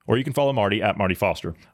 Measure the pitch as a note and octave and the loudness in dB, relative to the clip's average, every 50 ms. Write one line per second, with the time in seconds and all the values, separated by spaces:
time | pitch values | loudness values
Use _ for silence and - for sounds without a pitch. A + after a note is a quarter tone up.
0 | _ - A2+ B2+ C3+ D3 C3 D3 C#3+ C#3 C#3 A#2+ G#2 G2 G#2 G#2+ F#2+ G#2 F#2+ G2+ | _ -2 -2 -2 -2 -2 0 0 0 2 2 2 2 2 2 2 2 0 0 2
1 | G2+ F#2 F2+ - G#2 F#2 E2+ - - F2+ E2+ - - - | 0 0 0 0 0 0 0 -2 -6 -10 -10 -12 -16 -10